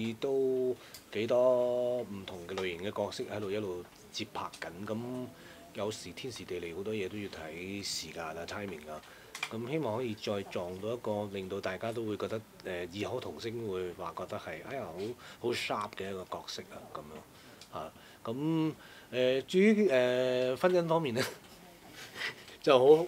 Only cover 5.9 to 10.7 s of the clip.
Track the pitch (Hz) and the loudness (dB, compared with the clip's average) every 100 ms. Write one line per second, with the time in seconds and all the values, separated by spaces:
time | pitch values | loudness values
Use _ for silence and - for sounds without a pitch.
5.9 | 107 92 - 131 113 92 90 85 82 101 | -6 -10 -10 -10 -8 -8 -6 -6 -6 -4
6.9 | 110 92 104 101 82 78 82 92 101 95 | -2 -2 -4 -8 -8 -10 -10 -8 -6 -4
7.9 | - 82 80 80 80 85 101 101 82 76 | -6 -6 -8 -8 -6 -8 -6 -8 -8 -10
8.9 | 76 - - - - - 113 120 156 135 | -12 -14 -20 -18 -10 -8 -6 -4 -2 -2
9.9 | 117 127 104 - 101 95 104 87 | -2 -2 -4 -2 -2 -2 -6 -6